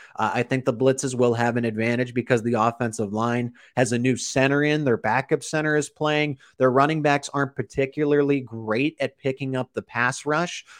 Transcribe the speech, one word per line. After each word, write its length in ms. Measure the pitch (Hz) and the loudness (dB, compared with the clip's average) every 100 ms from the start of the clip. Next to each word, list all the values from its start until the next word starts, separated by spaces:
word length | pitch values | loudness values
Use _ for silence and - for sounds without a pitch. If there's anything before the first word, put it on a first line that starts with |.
| - - | -18 -4
Uh, 160 | 107 | -2
I 80 | 110 | 0
think 240 | 120 135 131 | -2 -2 -2
the 80 | |
blitzes 400 | 113 131 131 135 | 0 2 2 -2
will 220 | 123 120 117 | 2 2 2
have 220 | 120 120 | 0 0
an 80 | 117 | -2
advantage 500 | 110 113 120 123 123 | -2 -2 -2 -2 -4
because 260 | 120 123 | 0 0
the 120 | 117 | 2
offensive 600 | 117 113 - 120 107 104 | 2 0 0 -4 -4 -4
line 400 | 107 117 120 120 - - - | -2 0 -2 -4 -10 -10 -2
has 160 | 127 | 0
a 80 | 120 | 2
new 180 | 127 117 | 0 -2
center 460 | - 139 135 143 | -2 0 2 2
in. 220 | 147 151 143 | 2 0 2
Their 120 | 110 | 0
backup 460 | 110 123 - 151 | 2 0 0 -4
center 320 | - 156 156 151 | -2 -4 0 0
is 140 | 147 | -2
playing. 500 | - 151 151 151 135 - - | -4 -2 0 -2 -4 -12 0
Their 140 | 131 | 2
running 320 | 127 147 160 | 4 2 2
backs 260 | 147 143 - 139 | 2 0 0 -4
aren't 200 | 135 - | -4 -4
particularly 840 | - - 135 151 147 147 143 143 | -8 -2 -4 0 2 2 4 0
great 580 | 120 113 110 110 147 - | -2 -10 -4 -2 -2 -2
at 200 | 131 _ | -6 _
picking 360 | 135 131 135 131 | -6 -4 -4 -4
up 160 | 127 | -4
the 100 | - | -8
pass 420 | - 117 123 - 143 | -8 -2 -2 -2 -2
rush. 400 | 151 170 - - - | -2 -2 -6 -16 -20